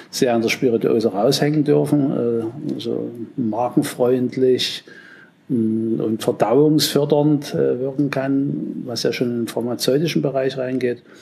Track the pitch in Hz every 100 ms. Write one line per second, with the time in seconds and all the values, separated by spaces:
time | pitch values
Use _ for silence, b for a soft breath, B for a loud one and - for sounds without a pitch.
0 | B - 123 117 113 - 131 113 - 117
1 | 110 95 123 139 147 156 143 147 143 147
2 | 135 123 120 117 113 - - - 117 117
3 | 117 120 107 - 113 110 120 147 - -
4 | 123 127 123 131 127 123 - - B B
5 | B B B _ - 120 110 110 113 110
6 | 113 110 - - - 135 151 151 - 147
7 | 143 147 147 147 - 165 135 123 135 135
8 | 143 135 135 139 143 147 - - 127 117
9 | 117 - 123 120 110 - 117 113 - 139
10 | 160 156 143 135 135 135 127 127 123 120
11 | B B